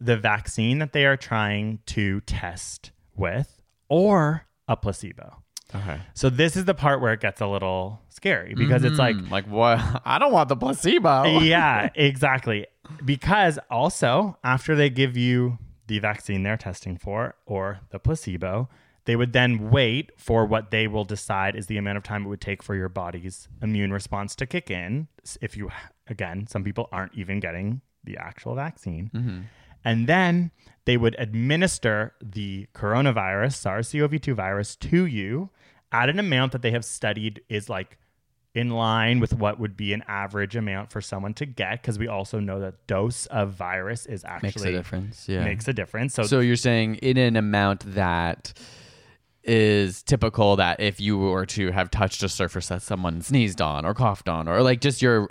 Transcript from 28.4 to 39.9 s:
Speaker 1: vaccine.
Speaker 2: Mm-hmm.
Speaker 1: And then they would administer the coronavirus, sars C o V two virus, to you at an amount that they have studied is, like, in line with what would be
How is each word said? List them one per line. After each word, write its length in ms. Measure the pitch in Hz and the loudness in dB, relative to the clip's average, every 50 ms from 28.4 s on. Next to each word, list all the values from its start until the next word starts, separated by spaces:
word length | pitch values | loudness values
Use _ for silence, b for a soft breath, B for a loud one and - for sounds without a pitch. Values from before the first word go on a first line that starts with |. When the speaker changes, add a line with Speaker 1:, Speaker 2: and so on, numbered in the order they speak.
| - 120 120 | -10 -8 -8
Speaker 1:
vaccine. 560 | 127 143 165 - - - 95 82 80 98 110 - | -6 -8 -8 -10 -10 -10 -10 -8 -8 -8 -8 -6
Speaker 2:
Mm-hmm. 240 | 127 123 120 92 90 95 110 B B B B B B - | -6 -4 -4 -6 -8 -12 -16 B B B B B B -2
Speaker 1:
And 220 | 117 113 117 117 127 | 0 2 2 4 4
then 420 | 165 185 185 175 170 175 175 165 b b b b b b _ | 4 4 4 4 2 2 0 -2 b b b b b b _
they 100 | - 123 | 2 2
would 180 | 120 117 113 - - | 4 4 2 2 0
administer 960 | 120 107 107 113 120 135 151 165 185 175 - - - 113 107 107 110 117 - _ | -4 -4 -2 0 0 2 2 2 2 0 0 0 0 0 0 0 -2 -4 -8 _
the 440 | - 107 98 107 101 98 95 98 95 - _ | -18 -12 -10 -8 -8 -8 -8 -10 -12 -14 _
coronavirus, 800 | - 110 104 110 127 143 139 117 110 95 92 98 101 110 139 131 | -4 -2 0 2 4 4 4 2 2 0 0 0 0 0 0 -2
sars 340 | - - 98 92 107 117 - | -2 -4 -4 -2 -2 -4 -4
C 120 | - 147 | 0 0
o 60 | 147 143 | 0 0
V 100 | 151 147 | 0 -2
two 160 | - 147 127 | -2 -2 -2
virus, 400 | 104 92 95 98 101 101 - - | -2 -2 -2 -2 -2 -4 -6 -8
to 300 | - - - 170 175 185 | -10 -2 2 2 2 4
you 440 | 170 120 104 95 98 117 151 196 190 b b b b b b b _ | 2 -2 -4 -4 -4 -4 -6 -6 -8 b b b b b b b _
at 160 | - 117 123 135 | 0 2 2 2
an 80 | 160 196 | 2 0
amount 340 | 208 185 139 127 135 131 | 0 0 2 2 2 0
that 80 | 135 127 | -2 -2
they 120 | 120 117 | -2 -2
have 120 | 117 120 110 | -2 -2 -4
studied 560 | - - - - 107 101 107 107 110 104 - - _ | -6 -8 -6 -4 -4 -4 -2 -4 -6 -8 -10 -10 _
is, 220 | 110 104 101 - | -6 -6 -6 -6
like, 260 | 104 92 95 - - _ _ _ _ _ _ _ _ _ _ _ _ | -8 -8 -8 -10 -16 _ _ _ _ _ _ _ _ _ _ _ _
in 140 | 113 120 120 | -2 -2 -2
line 500 | 117 113 113 113 110 113 110 117 120 123 | 0 0 2 2 2 2 2 4 4 2
with 120 | 113 - | 2 2
what 260 | - 120 104 104 104 120 | 0 0 0 -2 0 -2
would 140 | 113 104 95 | -6 -6 -6
be 160 | 98 104 98 | -6 -4 -4